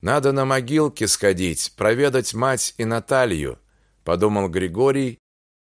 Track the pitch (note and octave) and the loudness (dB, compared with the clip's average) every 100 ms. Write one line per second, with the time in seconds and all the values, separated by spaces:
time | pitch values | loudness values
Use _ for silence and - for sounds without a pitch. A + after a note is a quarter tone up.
0 | E2+ C#3 C#3 C#3 C3+ C3+ A#2+ D3+ D3+ - | 0 0 2 0 0 0 0 0 0 0
1 | A2 - G2+ F2+ F#2 D2+ - - G#2 A#2+ | -2 2 2 2 -2 -2 -6 0 0 2
2 | C#3+ C3 A2+ A2 C3 B2+ - - A2+ A2+ | 2 0 -2 -2 -2 0 -4 -4 -4 -4
3 | - C3+ B2 E2 C#2 A#1 _ _ _ _ | 0 0 2 0 -4 -8 _ _ _ _
4 | - F2 G#2+ G#2 G2 E2+ F#2 F2 C3+ C#3 | -2 2 2 2 0 -2 -4 0 0 2
5 | C3 A2+ _ _ _ _ | -2 -8 _ _ _ _